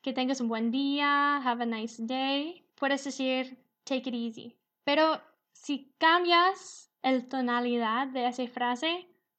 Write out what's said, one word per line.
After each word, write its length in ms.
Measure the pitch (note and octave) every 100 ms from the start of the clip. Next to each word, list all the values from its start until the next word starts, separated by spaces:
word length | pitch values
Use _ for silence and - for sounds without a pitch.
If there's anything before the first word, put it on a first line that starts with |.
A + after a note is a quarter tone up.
que 120 | C4+
tengas 280 | B3+ B3+ C4
un 60 | A#3
buen 240 | A3+ A3+
día, 640 | C4 C#4 C#4+ C#4+ C#4+ C#4+ C#4+
have 240 | B3+ A#3+
a 40 | A#3+
nice 340 | A3 A3+ -
day. 600 | A3+ C4 C4+ C#4 D4+ F4+ _
Puedes 300 | _ C#4 C#4
decir, 600 | C#4 C4+ C4 C4 C4 - _ _
"Take 260 | - C4 B3+
it 60 | A#3+
easy". 420 | A#3 A3 A#3 _ _ _
Pero 380 | - D4 D#4+ D4+ - _ _
si 400 | _ - C#4 - _
cambias 920 | D#4+ F4 F4 E4+ F4+ G4 - - - _
el 240 | C4 C4 B3+
tonalidad 800 | C4 B3 A#3+ A#3+ A#3+ A3 A#3 C#4
de 180 | B3+ B3
esa 220 | A#3+ B3
frase, 600 | B3 A#3+ B3 D#4+ F4 F4+ _ _